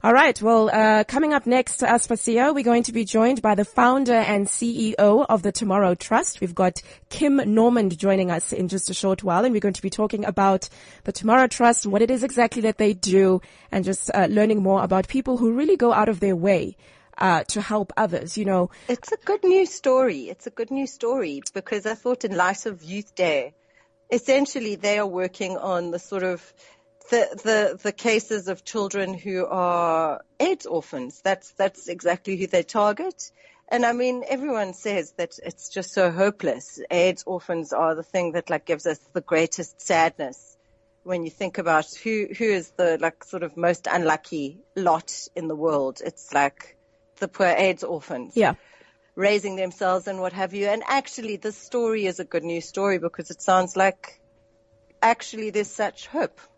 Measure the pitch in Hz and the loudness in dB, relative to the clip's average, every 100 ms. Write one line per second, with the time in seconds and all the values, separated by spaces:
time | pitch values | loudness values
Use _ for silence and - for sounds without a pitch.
0 | 214 254 294 - 214 226 220 214 214 214 | 6 6 6 4 4 4 4 4 4 4
1 | 208 262 311 294 233 254 254 - 247 233 | 2 0 2 2 2 2 2 -2 2 2
2 | - 226 - 226 277 285 233 240 240 226 | 2 -2 0 2 2 2 2 2 2 -4
3 | 214 220 226 254 220 202 202 - 247 262 | 0 2 4 2 2 2 0 4 4 4
4 | 254 233 214 202 202 - 233 233 220 - | 4 2 2 0 0 -2 -4 -2 -2 4
5 | 208 214 285 220 202 - 214 190 190 180 | 6 6 4 2 0 -4 0 2 2 0
6 | - 233 339 - 180 170 185 - - - | 0 0 0 -4 -6 0 0 0 -18 -20
7 | _ - 294 277 214 220 233 240 196 170 | _ -2 2 2 4 4 4 4 0 0
8 | 196 190 180 170 - - 180 190 - 180 | 2 2 2 -2 -4 -4 -2 -4 -6 -2
9 | 196 190 190 175 254 214 202 185 196 - | -2 0 0 2 2 2 0 -2 -6 -2
10 | 214 208 208 196 196 190 - - - - | -2 -2 -4 2 2 2 -2 -16 -20 -12
11 | - - 220 247 254 - 240 233 208 202 | -10 -4 4 4 4 4 4 4 0 2
12 | 226 254 262 233 233 247 220 214 214 190 | 2 2 0 2 2 2 -2 2 0 0
13 | 196 190 190 185 - - - 196 185 190 | 2 4 6 4 -2 -20 -6 -4 -2 -4
14 | - - 185 208 214 214 190 190 175 190 | -2 2 2 4 4 2 2 2 2 0
15 | 185 262 262 247 226 240 320 370 240 214 | 2 -2 -2 0 2 2 2 4 4 4
16 | 214 185 196 180 190 185 - - - _ | 2 2 0 2 2 2 0 -10 -20 _
17 | _ - 190 165 - 208 208 214 196 - | _ -2 2 2 0 -6 -2 -2 -2 -2
18 | 214 165 165 - 196 185 180 - - 247 | 0 -2 -6 -4 0 2 0 -4 -6 -6
19 | - 440 - 415 370 381 370 - 269 254 | -4 -8 -2 0 4 4 2 -2 2 2
20 | 254 147 110 - 233 - 233 269 269 - | 2 -2 -10 -12 -14 -8 -6 -4 -6 -6
21 | 233 269 180 139 - 196 - 214 214 214 | -4 -2 -4 -8 -10 -12 -6 -6 -4 -6
22 | 247 247 214 190 180 196 226 180 156 202 | -4 -4 -4 0 0 0 -8 -12 -12 -12
23 | 202 - 175 147 131 _ _ _ _ _ | -10 -2 0 0 -4 _ _ _ _ _
24 | _ 240 - 269 285 277 220 196 202 208 | _ -4 2 2 2 -4 -6 -4 0 0
25 | 202 180 185 - 190 185 196 180 175 175 | -2 -2 -6 -6 -8 -6 -4 -4 -4 -8
26 | - 196 185 175 - _ - _ _ _ | -8 -6 -4 -6 -10 _ -20 _ _ _
27 | - 240 208 208 220 220 208 - 208 - | -2 0 0 -2 0 2 2 -2 -6 -4
28 | 233 220 - 214 180 180 - 226 196 202 | 0 0 -2 -8 -6 -8 -8 -6 -4 -4
29 | 190 185 208 185 180 185 180 175 170 160 | -6 -8 -6 -6 -4 -2 0 0 2 0
30 | 160 143 - _ 320 359 - 165 - 139 | 0 -4 -12 _ -2 -2 -4 -6 -6 -12
31 | 127 - 190 190 - - 190 - - 175 | -12 -6 -4 -4 -6 -4 -4 -4 -12 -4
32 | 170 180 - 185 185 180 170 220 208 208 | -2 -2 -4 -6 0 -2 0 0 0 0
33 | 359 - - _ _ _ - 240 240 240 | -8 -10 -18 _ _ _ -4 0 0 0
34 | 254 247 - 262 294 226 196 - 214 202 | -2 -2 -4 -6 -4 -4 -4 -6 -6 -6
35 | 151 - 170 - - - - 190 185 - | -6 -8 -10 -8 -16 -16 -12 -10 -6 0
36 | 180 165 196 208 170 120 - - - 175 | 0 2 0 0 -4 -4 -10 -16 -4 2
37 | 180 180 - 185 - 170 156 113 160 160 | 2 0 -6 -8 -6 -6 -4 -2 0 -2
38 | 170 185 175 165 - 156 - - 170 151 | -4 -4 -2 -4 -4 -6 -4 -4 -4 -6
39 | _ 180 - 160 165 - 165 _ - 170 | _ -10 -2 0 0 -4 -12 _ -2 2
40 | 165 - 139 131 _ _ _ _ _ _ | 2 0 -10 -12 _ _ _ _ _ _
41 | 180 180 165 - 190 - 170 160 151 - | -8 -6 -6 -6 -8 -4 0 0 0 -8
42 | 226 220 208 202 226 196 - - 175 160 | -4 -4 -4 -2 -2 -2 -4 -2 0 2
43 | 165 _ - 185 165 170 170 170 - 180 | -2 _ -14 -10 -10 -2 -2 -2 -2 -2
44 | 160 156 - 160 139 170 _ - 180 160 | 0 -2 -4 -8 -8 -12 _ -4 0 0
45 | - - - - 160 156 160 147 135 127 | -2 -14 -12 -10 -8 -4 -2 0 -2 -6
46 | - - - 147 139 _ - _ _ _ | -14 -14 -4 0 0 _ -20 _ _ _
47 | _ _ 190 - 185 160 190 180 - 160 | _ _ -10 0 2 4 2 0 -6 -8
48 | - 123 123 - 202 - _ _ _ _ | -8 -10 -6 0 0 0 _ _ _ _
49 | _ - 196 208 196 190 185 - 185 185 | _ -2 0 0 -2 -6 -6 -4 -2 0
50 | 202 190 185 180 190 196 202 220 - 277 | -2 -6 -6 -4 -6 -4 -2 -2 0 -2
51 | 180 - 220 202 214 208 - 247 226 220 | -2 -12 -10 -8 -10 -12 -6 -2 -2 -2
52 | 196 175 185 175 165 170 - - 202 185 | -4 -6 -6 -6 -4 -8 -8 -4 -2 -2
53 | 165 - 165 165 - 185 185 190 190 190 | -4 -8 -16 -6 2 2 2 2 0 0
54 | - - _ _ _ _ _ _ _ _ | -18 -20 _ _ _ _ _ _ _ _
55 | 226 233 - 220 220 208 208 - 208 - | 0 0 -6 -8 -4 -4 -6 -6 -6 -6
56 | - 302 214 - - | -10 -6 -6 -8 -20